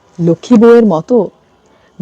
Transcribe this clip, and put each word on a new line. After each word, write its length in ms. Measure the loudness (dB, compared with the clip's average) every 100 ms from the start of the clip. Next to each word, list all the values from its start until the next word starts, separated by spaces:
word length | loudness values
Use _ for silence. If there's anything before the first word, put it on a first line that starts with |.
| _ -8
লক্ষ্মী 380 | -6 -6 -2 2
বউয়ের 280 | 4 2 0
মতো, 440 | -4 -4 -4 -4 -10 _ _ _ _ _ -4